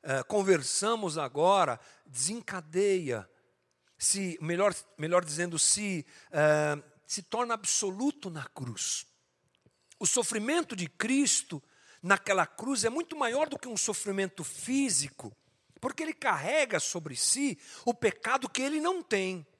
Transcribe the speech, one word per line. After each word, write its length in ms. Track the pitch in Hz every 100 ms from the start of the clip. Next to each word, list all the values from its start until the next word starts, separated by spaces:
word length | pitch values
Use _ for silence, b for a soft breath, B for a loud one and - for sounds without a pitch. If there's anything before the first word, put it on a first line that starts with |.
eh, 200 | 156 135
conversamos 920 | 127 208 190 175 127 - 208 233 196 156
agora 640 | 139 139 170 196 160 113 B B
desencadeia, 1200 | _ 123 139 233 - 190 156 170 202 190 151 117 95 _ _ _ _ _ _ _
se, 420 | - 196 185 165
melhor, 320 | 160 175 202 180 - -
melhor 260 | 156 180
dizendo, 340 | 165 151 175 165
se, 480 | - - 208 180 - B B
eh, 520 | 160 151 151 151 147 - _ _
se 160 | -
torna 320 | 180 226 240
absoluto 720 | 226 196 - 202 190 269 294 190
na 160 | 160
cruz. 640 | 131 - 123 107 - - - _ _ _ _ _ _ _ _ _
O 80 | 202
sofrimento 680 | 247 233 220 220 330 330 208
de 100 | 170
Cristo 760 | _ 226 269 285 - - 156 _ b b b
naquela 440 | 175 196 - 190 160
cruz 380 | - 233 262
é 60 | 220
muito 260 | 269 339 311
maior 320 | 247 254 311
do 100 | 294
que 100 | 254
um 80 | 220
sofrimento 680 | - 202 208 196 196 -
físico, 920 | 160 - - 262 277 175 143 - 110 - _ _ _ _
porque 220 | 262 -
ele 120 | 320
carrega 640 | - 262 160 156 302 269 185
sobre 380 | - 175 147 123
si 420 | - 254 277 190 B B -
o 80 |
pecado 560 | 233 220 - - 262 247
que 100 | -
ele 200 | 269 302
não 220 | 320 370
tem 440 | 311 202 190 185 151 _